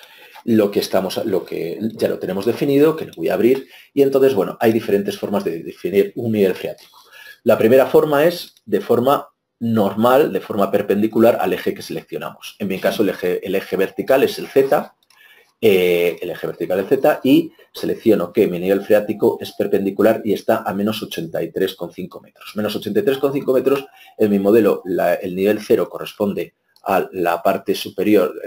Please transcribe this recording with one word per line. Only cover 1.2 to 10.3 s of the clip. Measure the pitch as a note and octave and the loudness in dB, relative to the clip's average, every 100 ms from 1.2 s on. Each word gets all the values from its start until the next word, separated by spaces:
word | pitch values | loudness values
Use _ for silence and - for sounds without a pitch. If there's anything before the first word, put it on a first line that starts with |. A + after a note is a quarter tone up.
| - | -2
lo | F#2 - | -2 -4
que | E2+ E2 F2 A2 - | -6 -6 -6 -6 -4
ya | - | -4
lo | - | -4
tenemos | F2+ F#2+ G#2 | -6 -4 -2
definido, | A2 C#3+ C#3 D#3 D#3 | -2 0 4 2 2
que | - | -6
lo | - | -6
voy | E2 | -4
a | F#2 | 2
abrir, | A2+ C3+ - - _ | 2 2 -2 -20 _
y | - | 0
entonces, | C3+ C3+ C3+ | 2 4 4
bueno, | G#2+ E2+ - | 2 -2 0
hay | A#2 | 0
diferentes | A2+ G#2+ G2+ G2+ G2 | 0 2 0 0 -6
formas | G2 G2+ | -4 -4
de | F#2+ E2 | -4 -6
definir | F2 - F2+ G2 G2 - | -8 -10 -2 0 0 -2
un | A#2 | -2
nivel | G#2+ F#2 F#2 | 2 2 0
freático. | D#2 - - _ _ - - - | -6 -12 -18 _ _ -20 -20 -6
La | - G#2+ | 0 2
primera | A2 C3 B2+ | 6 4 6
forma | D#3+ D3+ C#3+ E3 | 4 4 2 2
es | F3 - _ - | 0 -8 _ -4
de | G2+ | -4
forma | - A#2 B2+ C#3+ - _ _ - | 0 0 2 0 -2 _ _ -8
normal, | A#2 A2 G2 G2+ A#2+ C3 D#3+ | -2 0 0 2 4 4 4